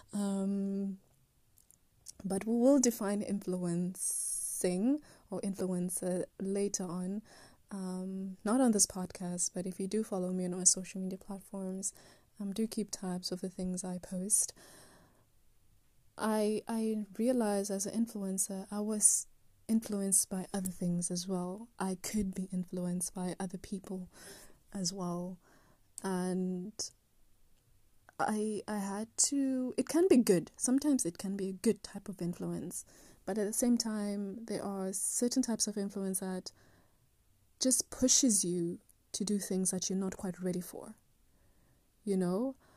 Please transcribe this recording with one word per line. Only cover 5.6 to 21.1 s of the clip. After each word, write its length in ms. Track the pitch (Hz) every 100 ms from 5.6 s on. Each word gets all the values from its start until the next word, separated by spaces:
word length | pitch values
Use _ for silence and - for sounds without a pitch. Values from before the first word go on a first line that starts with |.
| 185 180 180 - 180 180 - -
later 440 | 190 202 202 202
on. 380 | 180 180 185 208 - - - - -
Um, 640 | 202 185 185 185 190 190 185
not 160 | 208 254
on 120 | 247
this 140 | 208 -
podcast, 640 | 185 185 - 180 180 - 185
but 100 | 180
if 140 | 180
you 80 | 190
do 160 | 214
follow 280 | 220 196 180
me 120 | 185 180
on 120 | 180
my 80 | 180
social 340 | - 180 190
media 180 | 185 190
platforms, 760 | - 196 - 196 190 190 196 - - - _ -
um, 120 | 202
do 160 | 190 220
keep 220 | 220 196
tabs 400 | - 185 180 -
of 100 | 180
the 80 | 185
things 340 | 185 185 180
I 140 | 185 180
post. 560 | - 185 190 - - - - - - - - _ _ _ _ _ _ - _ _ - -
I, 440 | 214 214 208 214 -
I 300 | 226 220 214 202 190
realized 540 | 233 254 208 202 202
as 140 | 196 202
an 200 | 226 226
influencer, 600 | 208 190 190 - 190 196
I 120 | 208
was 440 | 208 214 - - - - - - -
influenced 600 | 226 226 202 196 190 -
by 160 | 185 180
other 160 | 202 185
things 400 | - 175 175
as 180 | 175